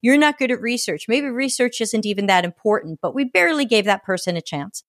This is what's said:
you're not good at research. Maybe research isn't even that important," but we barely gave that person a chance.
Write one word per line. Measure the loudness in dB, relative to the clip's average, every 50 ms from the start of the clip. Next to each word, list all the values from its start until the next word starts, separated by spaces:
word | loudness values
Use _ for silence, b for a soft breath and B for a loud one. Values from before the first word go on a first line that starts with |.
| 6
you're | 6 6
not | 6 6 4 2 0
good | -2 -2 -2
at | -2
research. | -2 -4 -4 -4 -4 -4 -6 -6 -4 -2
Maybe | -2 0 0
research | -2 -4 -2 -4 -4 0 0 -2 -2 0 -4
isn't | -6 -2 -2 -2 -2
even | -2 -2 -2 0
that | 2 4 4 2
important," | 0 -6 _ _ 0 0 0 0 -6 -12 -6 -6
but | -4 -2
we | -2 -4
barely | 0 _ 2 2 4 2 2 0
gave | 2 2 2 2
that | 2 0 0 _
person | -4 -4 -4 -2 -4 -4
a | -4
chance. | -6 -6 -8 -8 -8 -8 _ -16 _